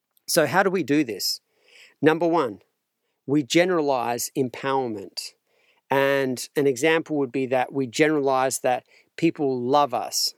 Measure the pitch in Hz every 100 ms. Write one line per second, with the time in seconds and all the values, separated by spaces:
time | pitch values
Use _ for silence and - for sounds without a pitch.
0 | _ _ - 175 143 175 196 165 135 147
1 | 120 95 - - _ _ _ - - -
2 | 151 165 170 170 123 92 _ _ _ _
3 | _ _ - 147 123 165 185 175 143 131
4 | 117 120 - 147 127 - 139 135 123 107
5 | 90 - - _ _ _ _ _ - 135
6 | 139 139 131 123 - 156 139 117 160 160
7 | - 151 127 139 123 127 127 139 127 127
8 | 156 151 139 131 131 - 131 120 _ _
9 | _ - 170 - 139 127 123 147 143 117
10 | 80 - -